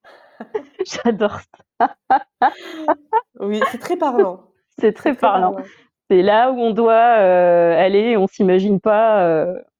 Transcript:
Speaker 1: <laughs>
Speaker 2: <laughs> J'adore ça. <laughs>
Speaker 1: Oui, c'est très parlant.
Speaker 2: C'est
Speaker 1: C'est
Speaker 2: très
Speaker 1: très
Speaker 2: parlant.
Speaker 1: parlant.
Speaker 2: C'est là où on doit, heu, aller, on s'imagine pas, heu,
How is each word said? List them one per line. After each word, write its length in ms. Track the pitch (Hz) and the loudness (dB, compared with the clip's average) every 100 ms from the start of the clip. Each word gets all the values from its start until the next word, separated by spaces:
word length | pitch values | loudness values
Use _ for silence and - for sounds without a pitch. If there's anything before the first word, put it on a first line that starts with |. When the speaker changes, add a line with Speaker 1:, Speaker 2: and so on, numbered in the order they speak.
| _ - _ - | _ -20 _ -20
Speaker 1:
<laughs> 440 | 233 427 - - | -12 -12 -12 -12
Speaker 2:
<laughs> 0 | |
J'adore 560 | 370 - 233 202 208 - | -10 -6 -4 -2 -4 -6
ça. 180 | - _ _ - 254 - - 262 - - | -18 _ _ -4 -4 -4 -2 -2 -2 -4
<laughs> 1000 | 262 - 339 320 302 294 - 440 - 240 | -4 -4 -18 -10 -6 -6 -4 -6 -6 -10
Speaker 1:
Oui, 240 | 202 214 523 | -6 -4 -4
c'est 120 | 240 | -6
très 180 | - 349 | -8 -4
parlant. 560 | 302 247 190 185 _ _ _ - | -2 0 -2 -4 _ _ _ -4
Speaker 2:
C'est 120 | 220 214 | -4 -2
Speaker 1:
C'est 80 | 330 | -4
Speaker 2:
très 20 | |
Speaker 1:
très 160 | 254 226 | -2 0
Speaker 2:
parlant. 240 | 190 185 | 0 -2
Speaker 1:
parlant. 180 | 196 190 _ _ _ - | -4 -14 _ _ _ 0
Speaker 2:
C'est 120 | 185 | 2
là 300 | 196 214 254 | 4 2 2
où 40 | 254 | 0
on 120 | 233 | -2
doit, 460 | 214 226 226 240 226 | 0 2 4 4 4
heu, 520 | 190 180 175 175 170 165 | 4 2 2 2 2 2
aller, 400 | 190 202 226 226 | 2 2 0 0
on 100 | 190 | -2
s'imagine 540 | - 190 185 202 196 | 0 0 2 0 -2
pas, 460 | 220 214 226 214 170 | 0 2 2 2 0
heu, 360 | 160 180 185 - | 0 -2 -8 -14